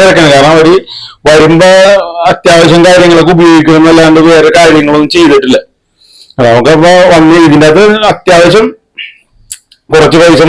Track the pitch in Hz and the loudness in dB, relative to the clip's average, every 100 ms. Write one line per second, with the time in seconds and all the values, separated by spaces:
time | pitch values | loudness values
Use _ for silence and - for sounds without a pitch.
0 | 190 170 156 139 143 160 160 190 - - | 0 0 0 0 0 0 0 -2 -4 -16
1 | - - 147 156 156 160 185 190 196 196 | -20 -8 -2 0 2 2 2 2 2 0
2 | 175 170 170 180 180 170 165 170 175 180 | -4 -6 -6 -4 -2 0 0 0 2 2
3 | 175 170 160 170 170 165 156 160 160 165 | 2 0 0 0 2 0 0 0 0 2
4 | 160 160 160 160 156 170 165 156 147 151 | 2 0 2 2 0 0 0 0 -2 -2
5 | 147 175 165 139 127 127 - _ _ _ | -2 -2 0 0 -2 -4 -6 _ _ _
6 | _ _ _ - 120 117 123 156 170 180 | _ _ _ -6 -2 0 0 0 0 2
7 | 180 170 160 170 165 147 156 170 214 214 | 2 2 2 2 2 2 0 0 0 -2
8 | 208 165 - 170 170 196 247 - _ - | -4 -4 -2 0 0 0 -2 -8 _ -20
9 | - - _ _ _ - _ _ _ 156 | -20 -20 _ _ _ -20 _ _ _ -2
10 | 151 165 170 151 | 0 0 0 2